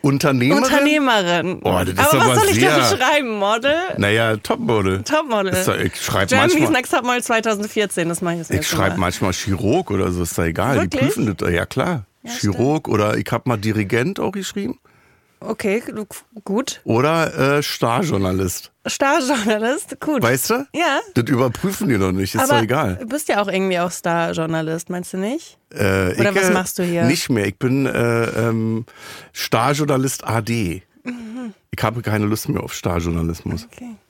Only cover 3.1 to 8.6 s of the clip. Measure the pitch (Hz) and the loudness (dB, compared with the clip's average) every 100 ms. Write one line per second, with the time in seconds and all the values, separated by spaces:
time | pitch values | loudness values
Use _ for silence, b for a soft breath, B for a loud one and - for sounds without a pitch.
3.1 | 294 247 214 202 226 269 320 370 - 101 | 2 0 -2 0 0 0 0 -2 0 2
4.1 | 110 113 110 - 226 113 110 95 95 98 | 4 2 0 -2 -2 0 2 2 0 0
5.1 | 302 311 220 190 180 185 98 - - - | -2 0 -2 0 0 0 0 -2 -4 -2
6.1 | 104 98 262 349 320 285 254 247 285 247 | 0 2 4 4 4 2 2 0 -2 0
7.1 | 247 233 226 220 208 208 - 202 - 165 | -2 0 0 0 -2 -2 -2 -2 -2 -2
8.1 | 170 180 170 160 - | -2 -4 -4 -2 -2